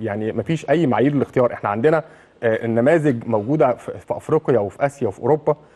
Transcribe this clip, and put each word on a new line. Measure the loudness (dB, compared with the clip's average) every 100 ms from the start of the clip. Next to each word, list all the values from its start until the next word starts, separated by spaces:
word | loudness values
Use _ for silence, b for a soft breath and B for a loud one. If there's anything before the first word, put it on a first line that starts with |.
يعني | -6 -4 -4
ما | -4
فيش | -4 -4 0
أي | 0 2
معايير | 2 2
للاختيار. | 0 0 0 0
إحنا | -2 -4
عندنا، | 0 2 2 -2 B B _
آه، | -2 0 0
النماذج | 2 4 4 2 -2 -2
موجودة | -2 -2 2 2
في، | 0 -8 -14
في | -10 -8
أفريقيا | -2 -2 2 0
وفي | 0 -2 -4
آسيا | -2 -6
وفي | -2
أوروبا، | 0 0 0 -4 b